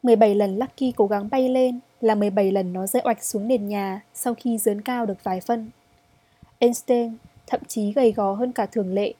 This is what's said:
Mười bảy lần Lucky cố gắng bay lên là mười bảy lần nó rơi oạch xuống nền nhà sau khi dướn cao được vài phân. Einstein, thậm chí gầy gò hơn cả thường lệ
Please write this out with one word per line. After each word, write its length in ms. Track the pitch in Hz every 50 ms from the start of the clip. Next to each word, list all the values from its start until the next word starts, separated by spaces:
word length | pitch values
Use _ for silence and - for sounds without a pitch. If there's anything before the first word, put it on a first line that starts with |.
Mười 140 | - 247 233
bảy 180 | 208 226 208 202
lần 240 | 208 208 196 190 208
Lucky 340 | 254 262 _ - 269 254
cố 140 | 240 - 214
gắng 240 | 196 208 202 202 214
bay 180 | - 269 262 254
lên 300 | 254 262 254 254 247 247 _ _ _ _
là 140 | 240 220 220
mười 160 | 208 208 202
bảy 220 | 190 208 196 196
lần 200 | 190 196 185 180
nó 140 | 180 185 190
rơi 160 | 196 - 247 -
oạch 200 | - 226 - -
xuống 240 | - - 208 202 233
nền 200 | 262 226 208 202
nhà 360 | 208 202 196 196 190 202 - _ _
sau 200 | - - 254 233
khi 240 | - - 247 226 214
dướn 220 | - 220 202 208
cao 260 | 208 - 247 247 233
được 180 | 208 196 - -
vài 160 | 202 185 185
phân. 300 | - - 240 233 220 220 - _ _ _ _ _ _ _ _ _ _ _ _ _ - _ _ _
Einstein, 580 | 240 240 240 - - - 247 240 233 233 226 226 _ - _ - _
thậm 140 | - - - - -
chí 240 | - 226 208 202
gầy 200 | 208 277 254 226
gò 200 | 214 226 202 196
hơn 200 | 196 208 247 254
cả 140 | 240 - 208
thường 280 | 196 - 233 196 185 185
lệ 180 | 196 208 - -